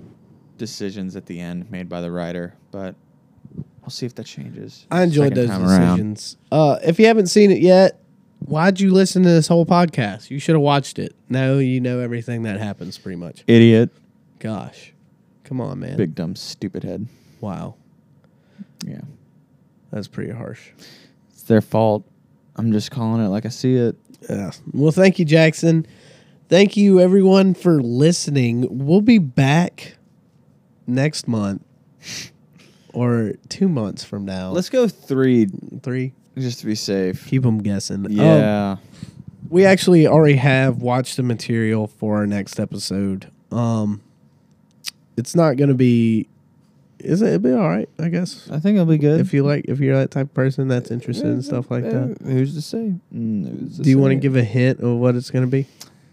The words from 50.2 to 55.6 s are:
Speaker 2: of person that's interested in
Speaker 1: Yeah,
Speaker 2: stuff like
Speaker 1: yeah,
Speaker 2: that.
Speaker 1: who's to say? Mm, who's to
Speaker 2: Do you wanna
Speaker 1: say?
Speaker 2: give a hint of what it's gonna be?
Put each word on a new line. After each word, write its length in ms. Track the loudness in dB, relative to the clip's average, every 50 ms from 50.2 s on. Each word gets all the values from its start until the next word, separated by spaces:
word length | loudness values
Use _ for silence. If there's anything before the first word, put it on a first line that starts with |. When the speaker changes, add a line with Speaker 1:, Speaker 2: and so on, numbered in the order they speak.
| -6
Speaker 2:
of 80 | -4 -2
person 340 | -2 -2 -2 -2 -2 -2 -2
that's 220 | -2 -4 -4 -6
interested 360 | -10 -8 -8 -8 -6 -4 -4
in 100 | -2 -4
Speaker 1:
Yeah, 60 | -4
Speaker 2:
stuff 280 | -4 -6 -6 -8 -6 -6
like 140 | -6 -6 -4
Speaker 1:
yeah, 60 | -4
Speaker 2:
that. 280 | -4 -4 -4 -6 -8 -10
Speaker 1:
who's 320 | -6 -4 -2 -2 -2 -2 -4
to 60 | -8
say? 340 | -10 -8 -8 -6 -4 -6 -6 -6 -10 _ -10
Mm, 460 | -8 -6 -4 -4 -4 -6 -8 -10 -12
who's 160 | -12 -12 -10 -2
to 40 |
Speaker 2:
Do 80 | 2 2
you 80 | 4 4
wanna 160 | 4 4 2
Speaker 1:
say? 40 | 2
Speaker 2:
give 160 | 0 0 2
a 80 | 0 0
hint 360 | 0 0 0 2 2 0 0
of 180 | -2 -2 0 0
what 160 | 0 0 0
it's 140 | 0 -4 -4
gonna 160 | -4 -2 -2
be? 200 | 0 -2 -4